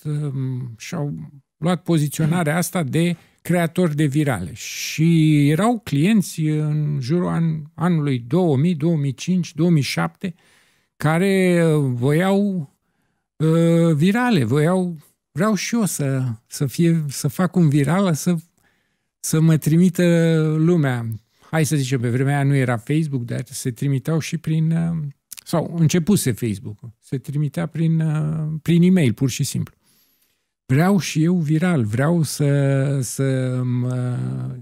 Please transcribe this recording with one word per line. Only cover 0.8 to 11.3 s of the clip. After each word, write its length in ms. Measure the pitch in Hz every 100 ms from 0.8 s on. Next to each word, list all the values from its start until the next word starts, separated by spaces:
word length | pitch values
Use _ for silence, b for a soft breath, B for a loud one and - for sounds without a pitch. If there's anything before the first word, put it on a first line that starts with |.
| - - 147 160 151 139 _ _
luat 260 | 165 180
poziționarea 760 | - 170 147 - 156 175 151 165
asta 260 | 165 185
de 340 | 131 147 175 170 b b
creatori 540 | - 175 170 - 175 147
de 100 | 151
virale. 460 | 147 143 104 90
Și 960 | 117 - - - - 165 165 156 151 143
erau 300 | 156 220 240
clienți 580 | - 143 180 220 - -
în 560 | 151 151 151 151 147 143
jurul 260 | 120 175 175
an-, 340 | 165 165 156 147
anului 460 | - 180 160 143 127
două 380 | 117 165 175 131
mii, 180 | 170 156
două 220 | 165 160
mii 160 | 143
cinci, 400 | 120 - 185 160 143
două 140 | 175
mii 120 | 160
șapte, 540 | 123 165 170 - 190 b b b b b b _
care, 680 | 147 165 196